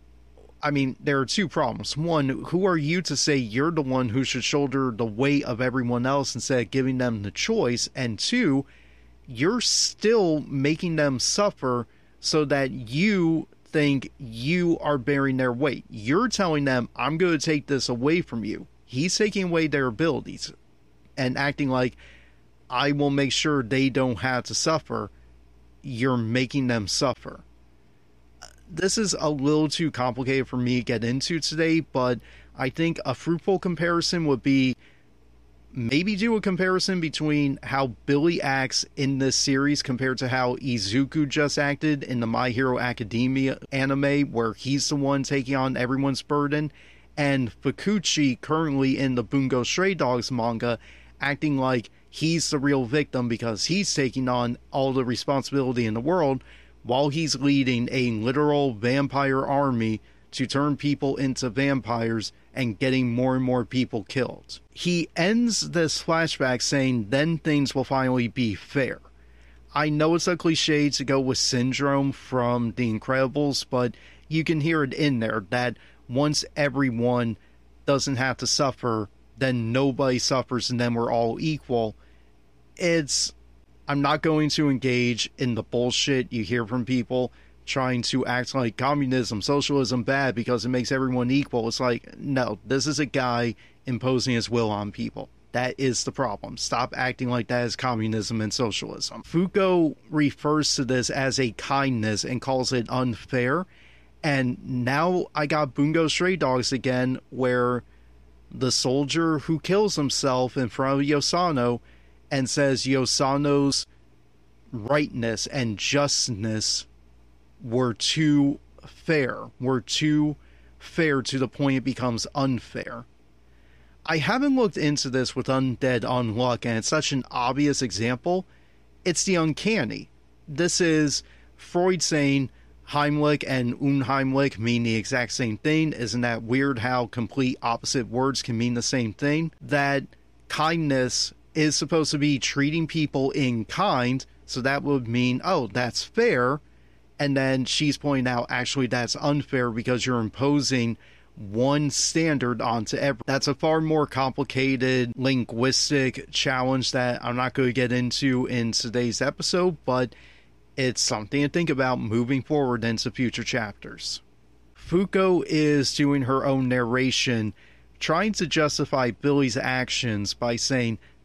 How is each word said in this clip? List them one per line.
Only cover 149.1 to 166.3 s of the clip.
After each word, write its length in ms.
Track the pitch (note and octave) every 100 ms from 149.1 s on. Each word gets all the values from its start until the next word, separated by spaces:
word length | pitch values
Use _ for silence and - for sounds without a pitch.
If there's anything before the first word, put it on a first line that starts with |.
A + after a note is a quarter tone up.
| -
unfair 560 | C#3+ D3 - C3 B2
because 340 | A2+ B2+ B2 B2+
you're 140 | A#2+
imposing 800 | G#2+ - C#3 D3 B2 C3 A#2 A2 - - - -
one 520 | G2+ A2 C3 D3 D3
standard 720 | - - E3 E3 C#3 B2 A#2
onto 360 | A#2+ A#2 G#2+ C#3
every." 240 | C#3 B2 -
That's 220 | C3+ D3
a 80 | C3+
far 240 | D#3+ D#3+
more 260 | D#3+ D#3 C#3+
complicated 1080 | C3+ C3+ C#3+ C3+ C3+ C3+ C3 B2+ B2+ A#2+ B2+
linguistic 1120 | C3 B2+ A2 A2+ C3 - - C#3+ C3 C3 -
challenge 640 | - C#3 C3 B2+ C3 A#2
that 320 | C3+ B2 A#2+
I'm 140 | A#2+ B2
not 160 | B2+
gonna 180 | - B2+
get 220 | B2 B2
into 520 | B2 B2 - C#3 B2+ B2+
in 260 | B2 A#2
today's 480 | - A#2+ A#2+ A#2+ -
episode, 560 | C3 - - F3 F#3 D#3 -
but 280 | B2+ B2 - - - - _ _ -
it's 260 | B2+ -
something 400 | - A2 G#2 C#3+
to 60 | C#3+
think 220 | F3 E3
about 320 | C3+ B2+ B2+
moving 420 | A#2 A2+ A#2+ C3+
forward 400 | - D3+ C3 A#2+
into 260 | A#2 A2 A#2+
future 340 | - A#2 - A2+
chapters. 760 | B2+ G#2 - G#2 - - - _ _ _ _ - -
Fuko 640 | - F3 F#3+ F#3+ F#3+ F3 -
is 480 | D#3 D3+ D3 B2 -
doing 280 | C#3+ C#3+
her 220 | B2+